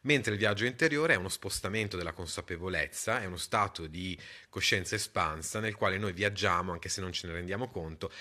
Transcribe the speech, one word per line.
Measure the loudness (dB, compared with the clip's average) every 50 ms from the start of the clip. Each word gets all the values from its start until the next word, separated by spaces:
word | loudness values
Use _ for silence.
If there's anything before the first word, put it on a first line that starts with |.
| 4
Mentre | 4 4 4 4 2 2
il |
viaggio | 4 4 2 4 2 0
interiore | 0 2 4 4 4 4 4 4 4 4
è |
uno | 2 2 -2
spostamento | -6 -6 -6 -6 -6 -4 -4 -2 -2 0 -2 -2 -2
della | -4 -4 -6
consapevolezza, | -6 -6 -8 -6 -6 -8 -6 -6 -8 -6 -4 -2 0 0 -2 -2 -4 -6 -2 0 0 0
è | -2
uno | -4 -6
stato | -6 -4 0 2 2 2 2 0 -8 -10
di | -8 -6 -6 -6 -6 -6 -8 -10 -16 -16 -18 -20 _
coscienza | -4 0 4 4 4 4 2 0 -2
espansa | -2 -2 -2 _ 2 2 2 0 -2 -6 -4 -4 -2
nel | -2 -2 0
quale | 2 2 2 2
noi | 2 0 -2
viaggiamo, | 0 2 2 2 2 4 4 4 4 4 2 -2 -4
anche | -4 -4 -4
se | -4 -4
non | -4 -4 -4
ce | -6 -6
ne | -4
rendiamo | -6 -4 -2 -2 -2 -2 -2 -4
conto, | -4 -6 -6 -6 -6 -6 -8 -8 -8 -10